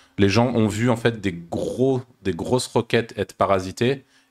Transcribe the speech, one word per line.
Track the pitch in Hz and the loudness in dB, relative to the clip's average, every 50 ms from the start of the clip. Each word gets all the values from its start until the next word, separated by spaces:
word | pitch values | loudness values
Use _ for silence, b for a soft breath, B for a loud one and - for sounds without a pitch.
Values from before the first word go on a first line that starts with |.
| B B B | B B B
les | B 98 98 | B 4 4
gens | 95 117 120 131 - | 4 4 2 2 2
ont | 113 110 | 2 2
vu, | 104 95 104 120 123 | 2 0 0 0 0
en | 117 | 0
fait, | 117 - 117 113 104 | 2 0 0 0 -2
des | 95 98 85 | -4 -6 -6
gros, | 85 85 - - 98 - - - 107 131 135 131 123 120 - _ _ | -8 -8 -8 -8 -6 -4 -4 -2 0 0 0 0 -2 -4 -10 _ _
des | - 98 87 | -6 -6 -4
grosses | 85 92 90 120 127 - | -4 -2 -2 -2 -2 -2
requêtes | - - - - - - 117 113 - - | -2 -2 -2 -2 0 0 -2 -2 -2 -4
être | 104 95 - - | -6 -6 -4 -2
parasitées, | - 98 95 98 95 92 95 92 - 117 127 143 143 - b b b b b | -2 0 2 2 0 -2 -4 -4 -2 -2 -2 -2 -4 -8 b b b b b